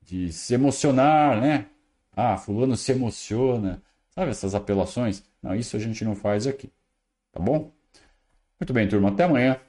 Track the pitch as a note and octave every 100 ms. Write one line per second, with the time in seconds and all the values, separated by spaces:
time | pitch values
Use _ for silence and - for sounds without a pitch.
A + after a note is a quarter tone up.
0 | _ F#2 F2+ D#2+ - B2 C#3 - D3+ C3
1 | C#3 D#3 D3 A#2 C3+ D3 - _ _ _
2 | _ - A#2+ F#2+ - G#2 C3 A#2 - B2+
3 | A#2+ - - A2 C3 A#2+ G2 F2+ _ _
4 | _ - F3+ A2+ G2 G2+ G2+ G3 F#3 -
5 | A#2+ G2 _ _ - F#2+ A#2+ A2 A2+ A2
6 | A2+ G2+ G#2 G#2 B2+ C3+ - _ _ _
7 | _ _ _ - F#2 D#3 D#3 _ _ _
8 | _ _ _ _ _ _ - B2+ G2+ G#2
9 | G2 G2+ F3+ C#3 B2+ C3